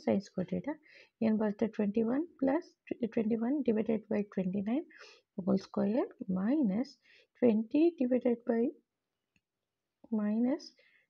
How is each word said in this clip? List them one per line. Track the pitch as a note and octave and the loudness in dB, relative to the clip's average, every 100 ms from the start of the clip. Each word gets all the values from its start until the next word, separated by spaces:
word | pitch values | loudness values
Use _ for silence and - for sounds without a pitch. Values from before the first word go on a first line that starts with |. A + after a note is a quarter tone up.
| - | 0
sin | G#3 - | 0 -2
square | - F3+ | -6 -4
theta | F3+ C4 D#4 _ - - _ A3 | -4 -6 -10 _ -20 -20 _ 0
ಏನು | G#3+ | 2
ಬರುತ್ತೆ, | G#3+ G#3 A3 - | 0 -2 -2 0
ಟ್ವೆಂಟಿ | G#3 G#3+ A3+ | 0 0 0
ಒನ್ | C4+ E4+ - | -2 -4 -2
plus | C4+ D4+ F4 _ - - A3 A#3 | 0 0 -4 _ -10 -6 -4 -2
twenty-one | G#3+ A3+ A3+ D4 B3 | 0 0 0 0 0
divided | G#3+ G#3+ G#3+ G#3 | 0 0 -2 -2
by | G#3 G#3 | -4 -2
twenty-nine | - F#3 G3+ G3 C4+ F4 - - - _ - | -4 -2 -4 -2 -4 -4 -16 -20 -20 _ -6
whole | F3+ G3 - | 0 0 -2
square | - G3+ A#3 A4 - - F#3 | -2 0 0 -4 -6 -6 -2
minus | G3+ D#4 A3+ G3 C#4+ - _ - _ _ | 0 2 2 0 -4 -10 _ -20 _ _
twenty | B3 A3 A3+ D4 E4+ E4+ | 2 2 0 2 2 2
divided | B3 B3 B3 A#3 - | 0 2 2 0 0
by, | A3+ C4 - _ _ _ _ _ _ _ _ _ _ _ _ - G#3+ | 0 0 -4 _ _ _ _ _ _ _ _ _ _ _ _ -6 -2
minus | G#3 A3 B3 D#4 - - _ _ | 0 0 0 -2 -6 -20 _ _